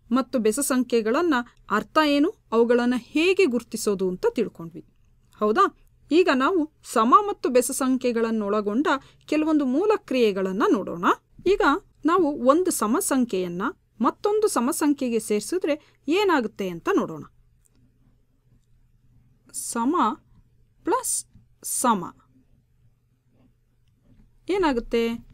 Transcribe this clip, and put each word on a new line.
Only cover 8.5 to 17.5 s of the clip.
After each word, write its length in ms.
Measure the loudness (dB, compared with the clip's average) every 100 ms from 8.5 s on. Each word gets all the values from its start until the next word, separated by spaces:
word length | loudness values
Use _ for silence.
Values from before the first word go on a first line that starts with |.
| -2 -2 -2 0 -2 -4 _ -4
ಕೆಲವೊಂದು 400 | -2 2 0 0
ಮೂಲ 260 | 0 0 0
ಕ್ರಿಯೆಗಳನ್ನ 680 | 0 2 2 0 -2 0 2
ನೋಡೋಣ. 340 | 0 -2 -2 0 -2 _ -6 -2
ಈಗ 140 | 2 2 0 -4 _ 0
ನಾವು 400 | 2 0 2 2
ಒಂದು 260 | 4 2
ಸಮ 260 | -2 0 0
ಸಂಖ್ಯೆಯನ್ನ 640 | 0 0 0 -2 -4 -6 -6 -8 _ -4
ಮತ್ತೊಂದು 460 | -4 -2 -2 0 0
ಸಮ 240 | 0 -2
ಸಂಖ್ಯೆಗೆ 480 | 0 0 0 -2 -4
ಸೇರ್ಸಿದ್ರೆ 800 | -2 -4 -2 -4 -2 -4 -6 _ -2
ಏನಾಗುತ್ತೆ 640 | 0 2 0 -2 -6 -8
ಅಂತ 200 | -6 -2 -2
ನೋಡೋಣ. 280 | -2 -8 -16 _ _